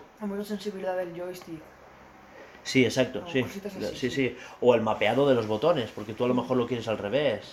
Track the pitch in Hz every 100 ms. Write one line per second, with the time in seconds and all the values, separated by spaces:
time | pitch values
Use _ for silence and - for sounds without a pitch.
0 | - - 208 202 208 208 208 190 185 185
1 | 175 165 180 180 - 160 - - - -
2 | - - - - - - - 135 120 131
3 | 127 95 - 135 117 196 202 196 107 -
4 | 123 127 127 - - - 123 120 110 104
5 | 104 120 143 123 107 107 151 165 107 -
6 | 107 104 123 123 123 127 117 120 110 107
7 | 101 123 139 104 -